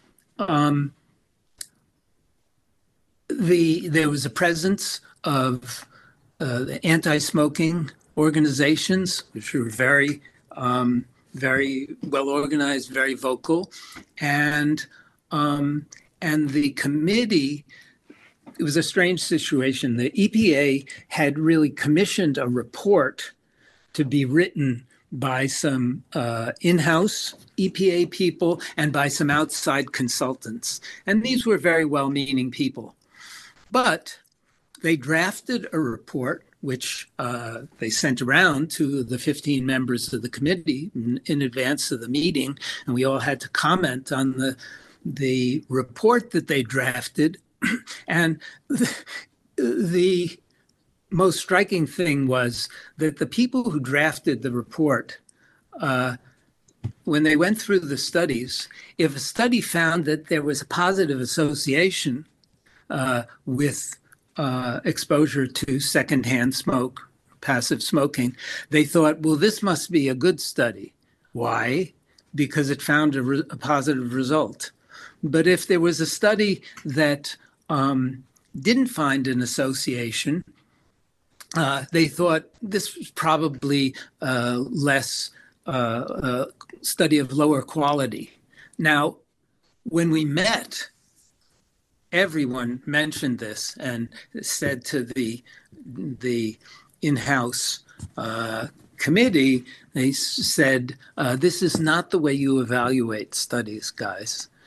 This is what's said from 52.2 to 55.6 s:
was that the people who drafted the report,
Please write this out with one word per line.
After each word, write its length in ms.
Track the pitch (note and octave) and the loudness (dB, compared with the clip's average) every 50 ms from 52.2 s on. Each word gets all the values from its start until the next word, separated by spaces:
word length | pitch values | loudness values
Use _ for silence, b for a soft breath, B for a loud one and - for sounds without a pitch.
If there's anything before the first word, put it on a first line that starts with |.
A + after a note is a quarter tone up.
| C3+ | 2
was 420 | C3 B2+ B2+ B2 A#2+ A#2+ A2+ - B B B B B B - | 2 2 2 2 0 -2 -4 -8 B B B B B B -2
that 200 | D#3+ D#3 D3+ - | -2 -2 0 -2
the 80 | D#3+ | -4
people 440 | A#2 - A3+ B3 A#3+ - B3+ A#3 A3 | -2 2 0 0 2 2 -2 -2 0
who 100 | D3+ D3 | -2 -2
drafted 640 | B2 B2+ C#3 C#3+ D3+ D#3 C#3+ - - D#3+ C3+ A2 | -2 0 0 2 2 0 -2 -2 -2 -2 -2 0
the 100 | A#2 C3 | -2 -4
report, 640 | A#2+ A#2+ A2+ - - - D#3 D3 B2+ A#2 - - - - _ b b b b b b b | -4 -4 -6 -6 -2 0 2 2 2 0 -2 -6 -16 -20 _ b b b b b b b